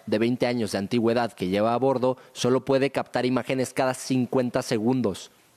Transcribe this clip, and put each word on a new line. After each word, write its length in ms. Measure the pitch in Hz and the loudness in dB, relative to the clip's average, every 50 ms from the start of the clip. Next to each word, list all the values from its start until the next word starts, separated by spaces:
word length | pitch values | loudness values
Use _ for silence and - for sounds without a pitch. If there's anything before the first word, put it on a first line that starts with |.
| - | -6
de 140 | - 110 107 | -4 -2 0
veinte 280 | 113 120 127 120 131 | 0 0 0 0 0
años 260 | 120 123 123 110 98 - | -2 0 -2 -4 -4 -4
de 60 | 98 | -4
antigüedad 540 | 98 95 - 120 110 117 117 120 120 110 - | -4 -2 0 0 2 2 2 2 0 -2 -4
que 160 | - 92 90 | -6 -4 -2
lleva 240 | 95 101 107 113 117 | 0 2 2 2 2
a 60 | 120 | 2
bordo, 400 | 127 135 135 127 120 127 127 - - - - | 2 0 2 2 2 0 0 -2 -8 -16 -8
solo 340 | - - 123 127 131 - | -2 0 2 2 0 2
puede 240 | - 135 135 135 143 | 0 0 2 2 0
captar 340 | - 135 127 - - 123 123 | -2 -4 -6 -2 -4 -2 0
imágenes 480 | 127 127 123 117 - 135 131 127 - - | 0 0 0 0 -2 -2 -2 -2 -2 -2
cada 220 | - 135 131 127 | -2 0 0 -2
cincuenta 680 | - - - 135 127 123 113 - 131 123 123 - 131 | -4 -4 -2 0 0 0 2 0 0 0 0 -2 -2
segundos. 680 | 123 - 131 110 104 120 131 131 117 104 90 - - - - _ _ _ _ | -2 0 -2 0 2 2 2 2 2 0 -2 -4 -10 -16 -20 _ _ _ _